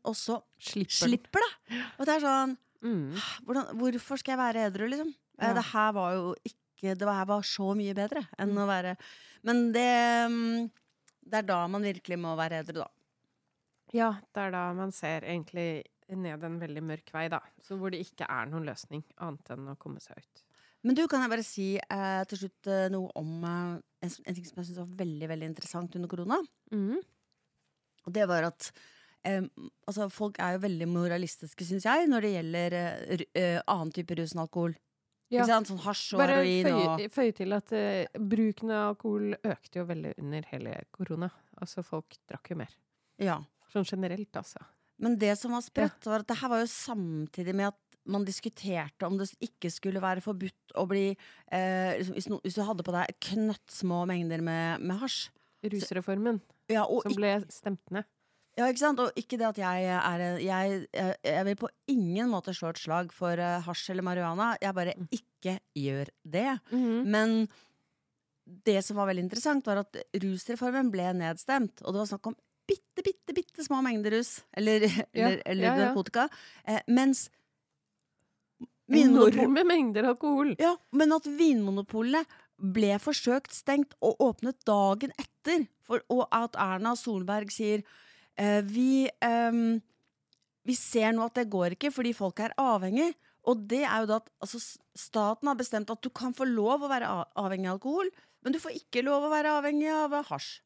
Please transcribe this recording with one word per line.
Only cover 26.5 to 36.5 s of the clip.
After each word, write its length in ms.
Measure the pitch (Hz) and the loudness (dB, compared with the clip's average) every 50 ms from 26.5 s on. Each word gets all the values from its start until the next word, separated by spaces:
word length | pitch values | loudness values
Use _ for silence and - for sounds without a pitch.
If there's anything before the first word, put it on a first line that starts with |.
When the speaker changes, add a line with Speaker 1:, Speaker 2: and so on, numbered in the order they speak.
| _ _ _ - | _ _ _ -6
Speaker 2:
Mhm. 300 | 220 208 196 202 247 370 - _ _ _ _ _ _ _ _ _ _ _ _ _ _ _ _ _ _ _ _ | -4 -2 -2 -2 -2 -4 -6 _ _ _ _ _ _ _ _ _ _ _ _ _ _ _ _ _ _ _ _
Speaker 1:
Og 60 | - | -4
det 140 | 175 214 208 180 | -2 0 2 2
var 160 | 175 165 160 | 2 2 0
at, 260 | 170 - - - - - - - - - _ _ _ _ _ - | -2 -4 -6 -12 -14 -14 -16 -20 -20 -20 _ _ _ _ _ -4
em, 240 | 190 196 190 190 - - - - - - _ _ - | -2 -2 -2 -2 -4 -8 -12 -16 -16 -18 _ _ -6
altså, 180 | 190 214 208 196 | -4 -4 -4 -4
folk 260 | - - 214 208 202 - | -4 -4 -4 -4 -2 -2
er 160 | 180 180 180 | -2 -2 -2
jo 80 | 190 | 0
veldig 240 | 196 208 180 160 170 170 | -2 -2 -2 -2 -2 0
moralistiske, 760 | 175 170 175 175 170 175 175 160 - - 160 151 - - 180 | 0 0 0 0 0 -2 -4 -6 -8 -12 -14 -14 -12 -10 -6
synes 160 | 170 190 196 - 220 | -4 -4 -2 2 2
jeg, 180 | 262 320 349 302 | 4 4 4 4
når 120 | 254 226 | 4 4
det 100 | 208 208 196 | 2 2 0
gjelder, 360 | 175 160 160 165 175 175 175 | -2 -2 -2 -2 -2 -2 0
eh, 440 | 175 175 175 170 - - - - 180 | 0 -2 -2 -4 -4 -6 -4 -4 -4
r-, 140 | 165 - - - | -4 -4 -2 0
eh, 260 | - 180 175 170 175 - | 0 2 2 2 0 0
annen 260 | - 196 175 160 160 | 0 0 0 -2 -4
type 220 | - 185 170 - 170 | -6 -6 -6 -4 -4
rus 180 | 165 165 156 - | -4 -4 -4 -4
enn 120 | 170 160 | -6 -6
alkohol. 300 | 160 - 175 170 170 156 - _ _ _ _ _ _ _ _ _ - | -4 -2 -2 -2 -2 -2 -6 _ _ _ _ _ _ _ _ _ -2
Speaker 2:
Ja. 140 | 240 240 | 2 2
Speaker 1:
Ikke 40 | 240 226 | 4 4
sant? 180 | 233 220 214 | 4 4 2
Sånn 140 | 202 196 175 | 0 -4 -6
hasj 300 | 156 202 202 - - - 196 | -4 -4 -4 -4 -6 -2 2
og 40 | 190 | 2
Speaker 2:
Bare 160 | 277 - 277 | 4 4 4
Speaker 1:
heroin 280 | - - 180 | 4 4 4